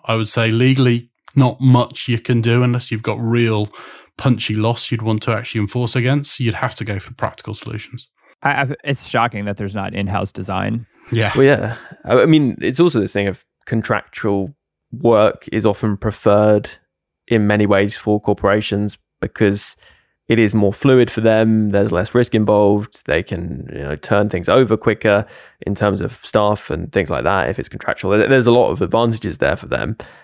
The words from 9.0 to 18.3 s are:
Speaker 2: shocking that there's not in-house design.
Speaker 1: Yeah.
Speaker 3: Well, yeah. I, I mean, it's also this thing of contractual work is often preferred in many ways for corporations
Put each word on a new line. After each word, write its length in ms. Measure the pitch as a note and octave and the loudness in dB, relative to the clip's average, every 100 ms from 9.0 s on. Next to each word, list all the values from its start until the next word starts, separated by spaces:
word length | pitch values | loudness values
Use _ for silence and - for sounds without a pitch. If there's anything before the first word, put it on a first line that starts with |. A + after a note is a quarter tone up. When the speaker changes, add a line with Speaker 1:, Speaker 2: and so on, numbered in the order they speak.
| - | -4
Speaker 2:
shocking 380 | A#2+ A#2 G#2+ | -2 -2 -2
that 140 | G2+ G2+ | -8 -6
there's 180 | G2+ G#2 | -8 -8
not 180 | F#2+ | -8
in-house 380 | G2 F#2+ F#2+ G2 | -6 -4 -4 -6
design. 540 | - F#2+ F#2+ G2+ A2+ - _ - | -8 -8 -4 -4 -6 -10 _ -6
Speaker 1:
Yeah. 180 | A2+ G2+ - | -2 0 4
Speaker 3:
Well, 80 | C3+ | 4
yeah. 300 | B2 A2 A#2 - - | 4 0 -8 -16 -18
I, 180 | - A#2+ | 0 4
I 40 | D#3 | 6
mean, 300 | D#3 C3 - | 4 2 -2
it's 200 | E2+ C3 | -4 2
also 180 | F3 C3 | 2 2
this 120 | F#2+ | -2
thing 160 | G2+ G2+ | -2 -4
of 160 | F2+ _ _ | -6 _ _
contractual 880 | - A#2 - G#2+ - - A2 G2+ F2 - _ _ _ | -4 -4 -2 -4 -4 -6 -2 -2 -4 -10 _ _ _
work 580 | A#2+ A#2 G#2+ G#2+ - - | -2 4 6 4 0 -6
is 120 | A2 | -2
often 320 | G#2+ G2 G#2+ G2+ | 0 0 -4 -2
preferred 720 | A2 - A2 G#2 G#2+ G#2 - - _ _ _ _ - | -6 -2 2 4 6 4 0 -18 _ _ _ _ -2
in 200 | A2+ G#2 | 0 2
many 180 | G#2+ | 2
ways 320 | G2+ G2 G2+ - | 2 2 2 -4
for 240 | G#2+ G#2 | -2 -2
corporations 800 | - | 0